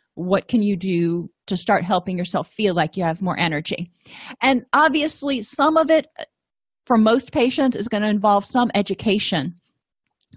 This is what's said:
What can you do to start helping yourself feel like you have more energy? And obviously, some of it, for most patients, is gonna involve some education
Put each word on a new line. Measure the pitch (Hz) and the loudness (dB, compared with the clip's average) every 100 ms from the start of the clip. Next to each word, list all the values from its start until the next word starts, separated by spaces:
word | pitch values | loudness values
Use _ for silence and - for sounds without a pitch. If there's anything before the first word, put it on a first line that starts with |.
| _ - | _ -8
What | 180 190 - | -2 -2 0
can | 240 | 0
you | 208 190 | 0 -2
do | 185 170 170 170 170 _ - | -2 0 0 -2 -8 _ -8
to | 185 | -4
start | - 170 175 | 0 0 2
helping | 185 180 180 | -2 -2 -6
yourself | 180 - 143 | -4 -6 -6
feel | - 208 | -2 0
like | 170 156 - | 0 -2 -2
you | |
have | 170 165 | -4 -2
more | 180 - | -4 -2
energy? | 170 147 165 - 175 _ - - - - | -2 -2 -6 -8 -10 _ -20 -20 -20 -2
And | 254 254 - | 0 0 0
obviously, | 262 311 294 302 - 277 262 | 2 2 2 -2 -4 -4 -4
some | 208 - 294 320 | -4 0 2 4
of | 302 | 4
it, | 320 - - - _ _ _ _ _ - | 2 0 -10 -20 _ _ _ _ _ 0
for | 233 | 4
most | 214 240 - | 4 2 0
patients, | 302 247 262 269 220 | 0 0 2 0 0
is | 208 | -4
gonna | 208 214 | -2 0
involve | 208 208 202 - | 2 2 2 2
some | 254 240 | 0 0
education | - 196 185 226 202 - 170 143 - _ _ _ _ _ _ _ | 0 -2 -2 -2 -2 0 -2 -4 -8 _ _ _ _ _ _ _